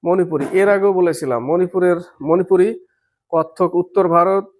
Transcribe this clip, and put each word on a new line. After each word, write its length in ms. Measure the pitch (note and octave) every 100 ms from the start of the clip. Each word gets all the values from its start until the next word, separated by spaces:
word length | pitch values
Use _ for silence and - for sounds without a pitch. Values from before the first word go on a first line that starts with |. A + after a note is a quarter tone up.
মণিপুরী। 400 | E3+ F#3 F3+ D#3+ C#3
এর 160 | F#3 G3
আগেও 240 | G3+ G3
বলেছিলাম 480 | F#3+ F3 E3 C#3 A#2+
মণিপুরের, 520 | B2 E3+ F3+ F#3 F3+ E3+ E3+ _
মণিপুরী, 460 | C#3 F3 F3+ F#3 F#3+ A3+ _ _ _ _ _
কত্থক 380 | E3 D#3+ - F3
উত্তর 340 | F3 F3+ - F#3
ভারত 360 | E3+ F3 G3 G3 _